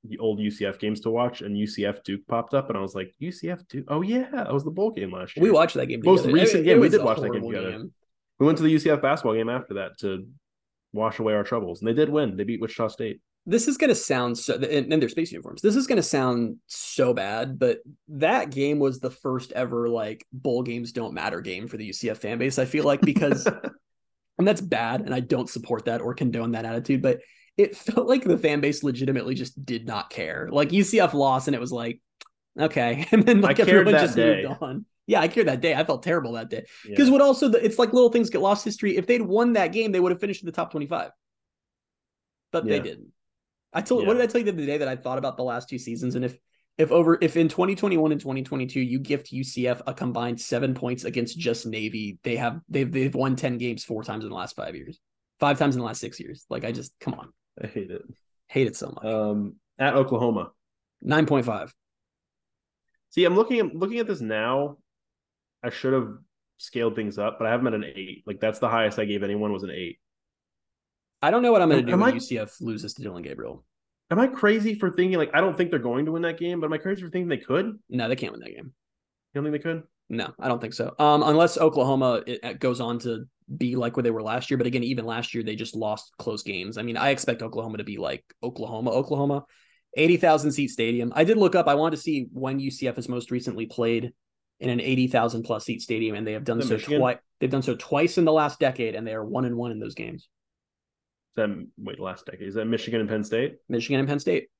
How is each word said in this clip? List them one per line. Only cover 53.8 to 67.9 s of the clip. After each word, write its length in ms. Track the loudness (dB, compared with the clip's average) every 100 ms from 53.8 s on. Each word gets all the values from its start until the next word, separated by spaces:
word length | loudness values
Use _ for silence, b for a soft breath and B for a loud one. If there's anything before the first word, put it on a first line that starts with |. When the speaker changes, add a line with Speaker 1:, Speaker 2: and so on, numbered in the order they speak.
Speaker 2:
four 200 | -8 -10
times 200 | -8 -10
in 60 | -8
the 60 | -10
last 200 | -10 -10
five 200 | -12 -12
years, 240 | -16 -20 _ _ _ _
five 180 | 0 4
times 180 | 2 0
in 40 |
the 80 | -4
last 120 | -8
six 200 | -12 -12
years. 260 | -18 -18 _
Like, 120 | -8
I 80 | -6
just, 220 | -8 -12 _
come 160 | -12 -12
on. 180 | -16 _ _ -14
Speaker 1:
I 60 | -10
hate 240 | -8 -8
it. 140 | -12 -14 -20 _ _ _
Speaker 2:
Hate 180 | 0 0
it 80 | -2
so 180 | -12
much. 100 | -10
Speaker 1:
Um, 520 | -4 -2 0 -2 -4 -10 _ -2
at 160 | 2 2
Oklahoma. 560 | 2 2 0 0 -4 _ _ _ _ _
Speaker 2:
Nine 240 | 0 2 4
point 180 | 2
five. 300 | 2 -4 -8 _ _ _ _ _ _ _ _ _ _ _ _ _ _
Speaker 1:
See, 160 | 2 4
I'm 100 | 4
looking, 240 | 4 2
I'm 120 | 0
looking 240 | -2 -4 -2
at 80 | -4
this 160 | -4
now. 560 | -4 -2 0 0 -2 -8 _ _ _ _ _ _ _ _
I 80 | -10
should 220 | -4 0
have 160 | 0 -2 -10 _ _ _ _
scaled 380 | -10 -2 -2 -2
things 220 | -6 -2
up, 220 | -4 -2
but 80 | 0
I 40 |
have 80 | 0
them 140 | 0
at 0 |
an 100 | -2
eight. 400 | -6